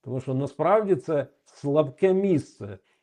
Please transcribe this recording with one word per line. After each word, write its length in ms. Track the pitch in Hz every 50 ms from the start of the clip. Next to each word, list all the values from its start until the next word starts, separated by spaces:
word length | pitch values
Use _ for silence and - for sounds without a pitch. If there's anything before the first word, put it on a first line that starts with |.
Тому 200 | - 120 123 131
що 120 | - 135 131
насправді 640 | 131 143 139 - - 156 170 202 220 214 196 185
це 320 | 135 - 160 160 143 127 - _ _ _
слабке 680 | _ - - - 143 143 156 151 135 127 - 185 190 185
місце 640 | 190 202 196 175 139 104 - - - 104 101 98 - _ _ _ _